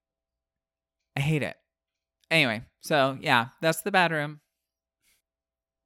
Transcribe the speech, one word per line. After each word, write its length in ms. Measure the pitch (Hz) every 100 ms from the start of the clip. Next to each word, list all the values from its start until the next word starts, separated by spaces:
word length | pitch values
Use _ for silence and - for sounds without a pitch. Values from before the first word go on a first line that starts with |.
| _ _ _ _ _ _ _ _ _ _ _ -
I 40 |
hate 240 | 143 156
it. 120 | 104 - _ _ _ _ _ _ _
Anyway, 320 | 165 135 107 - _
so, 360 | - 151 135 135
yeah, 260 | 160 123 120 -
that's 200 | 160 156
The 100 | 208
Bad 180 | 196 170
Room. 300 | 160 147 151 _ _ _ _ _ _ _ _ _ _ _ _ _ _